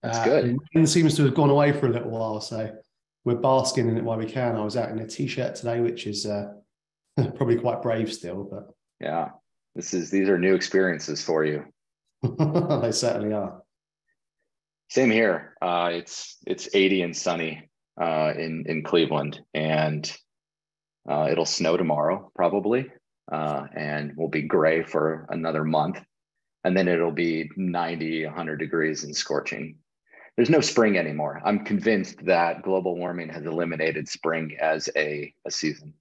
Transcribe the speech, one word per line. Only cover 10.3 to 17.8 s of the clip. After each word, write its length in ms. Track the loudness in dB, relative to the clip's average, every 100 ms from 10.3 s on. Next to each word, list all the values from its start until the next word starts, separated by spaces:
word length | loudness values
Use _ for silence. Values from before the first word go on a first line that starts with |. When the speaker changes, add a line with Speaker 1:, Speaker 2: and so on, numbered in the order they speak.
| 4
Speaker 1:
new 160 | 4 4
experiences 680 | 2 2 2 0 -4 -8
for 220 | -2 0 2
you. 200 | -2 -8 _ _ _ _ _
Speaker 2:
<laughs> 580 | -4 0 2 2 2 0
They 100 | 0
certainly 400 | 0 0 0 -2
are. 300 | -2 -4 -10 _ _ _ _ _ _ _ _ _ _ _ _ _
Speaker 1:
Same 220 | 2 4
here. 440 | 6 4 2 -4 _
Uh, 300 | -2 0 0
it's, 440 | -2 -8 -14 -16 -16 -8
it's 200 | -6 0
eighty 300 | 4 4 4
and 120 | 0 -4
sunny, 540 | -4 -2 -4 -8 -16 _